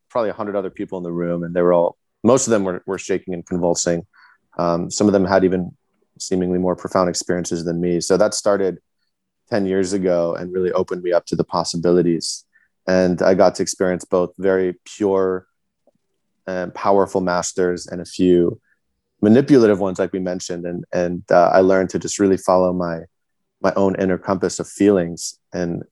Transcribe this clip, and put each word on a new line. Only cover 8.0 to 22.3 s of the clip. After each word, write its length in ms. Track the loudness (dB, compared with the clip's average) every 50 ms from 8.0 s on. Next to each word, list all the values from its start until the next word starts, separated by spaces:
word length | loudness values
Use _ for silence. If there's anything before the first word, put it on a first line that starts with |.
| 0 0 2
that 180 | 2 2 0 -2
started 440 | -2 0 0 0 0 0 -2 -4 -6 _ _ _ _ _ _ _ _ _ _ _ _ _ _
ten 160 | -4 -2 0
years 260 | 0 0 0 0 0
ago 420 | -2 0 0 2 2 2 0 -2 -2
and 180 | -6 -8 -6
really 200 | -4 -4 -2 0
opened 300 | 0 -2 -2 -2 -6 -6
me 100 | -2 0
up 140 | 0 0 0
to 100 | -2 -4
the 80 | -6 -6
possibilities. 1000 | -4 -4 -4 -4 -4 -4 -2 0 2 2 4 2 2 -2 -2 -4 -8 -12 -12 -16 _ _ _ _ _ _ _ _ 0
And 320 | 0 2 2 2 0 2
I 140 | 2 2 4
got 220 | 4 4 4 2
to 60 | 0
experience 420 | -4 -6 -4 -2 -2 -2 -2 -4 -4
both 260 | -2 0 0 0 -2 -4 -4
very 380 | -2 0 0 0 0 -2 -4 -8 _
pure 640 | -18 -6 -4 -2 0 0 0 0 -2 -4 -6 -8 _ _ _ _ _ _ _ _ _ _ _ _ _ _ _ _ _ _ _ _
and 260 | -8 -6 -6 -6 -8
powerful 480 | -8 -4 0 2 2 2 2 2 0 -2
masters 680 | -2 0 -2 -2 -2 -4 -2 -2 -2 -2 -2 -4 -8
and 140 | -12 -12 -12
a 40 | -12
few 560 | -10 -4 0 4 4 6 4 4 2 -2 -6 _ _ _ _ _ _ _ _ _ _ _ _
manipulative 580 | 4 4 6 4 6 6 6 6 6 6 4 2
ones, 180 | 0 -2 -2 -2
like 140 | -4 -4
we 60 | -4 -4
mentioned. 480 | -4 -4 -6 -6 -8 -8 -8 -8 -8
And, 180 | -8 -8 -8 -8 -6
and, 320 | -4 -2 -2 -2 -4 -4 0 4
uh, 200 | 4 6 6 6
I 80 | 6 4
learned 300 | 6 6 4 2 2 0
to 80 | -4 -6
just 200 | -6 -6 -2 0
really 180 | 2 2